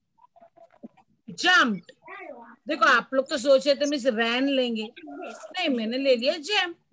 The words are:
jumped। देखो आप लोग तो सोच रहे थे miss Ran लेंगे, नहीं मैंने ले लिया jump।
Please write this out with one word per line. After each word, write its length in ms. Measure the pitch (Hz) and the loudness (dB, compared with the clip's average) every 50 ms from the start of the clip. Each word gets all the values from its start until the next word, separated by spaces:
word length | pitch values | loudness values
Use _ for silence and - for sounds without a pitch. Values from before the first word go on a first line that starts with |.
| _ _ _ _ _ _ _ _ - _ _ - - _ _ _ - - _ _ _ _ _ _ _ - 170 - - | _ _ _ _ _ _ _ _ -20 _ _ -20 -20 _ _ _ -20 -20 _ _ _ _ _ _ _ -16 -8 -2 2
jumped। 480 | 359 370 349 302 240 202 170 - - - _ _ 349 381 392 370 311 - - - - - - _ | 4 4 6 4 2 0 -4 -8 -16 -20 _ _ -20 -20 -18 -18 -18 -18 -18 -20 -20 -20 -12 _
देखो 180 | 220 320 - 320 | -6 -2 2 4
आप 240 | 294 254 233 - - 262 | 4 4 4 2 0 -2
लोग 160 | 269 262 - | -2 -2 -2
तो 80 | 320 | -4
सोच 300 | 269 214 285 269 262 269 | -2 2 4 4 4 4
रहे 80 | 285 277 | 2 0
थे 100 | 226 294 | 2 0
miss 200 | 285 302 277 220 | -2 -2 -2 0
Ran 420 | 269 220 220 233 233 233 254 269 | 0 0 0 0 0 0 0 0
लेंगे, 360 | 277 277 262 254 240 233 220 214 | 0 0 0 0 -2 -4 -6 -6
नहीं 840 | 220 - - 311 294 285 320 349 - - - - - - 370 349 311 | -8 -12 -16 -20 -18 -16 -14 -14 -14 -14 -16 -16 -10 -6 -4 -2 -2
मैंने 280 | 262 233 220 220 240 | -2 -2 -2 -4 -4
ले 180 | 262 269 277 254 | 0 2 2 2
लिया 180 | 233 240 277 349 | 2 2 -2 -2
jump। 380 | 349 277 392 415 403 370 349 349 _ _ _ | -2 -4 -2 -2 0 0 -2 -6 _ _ _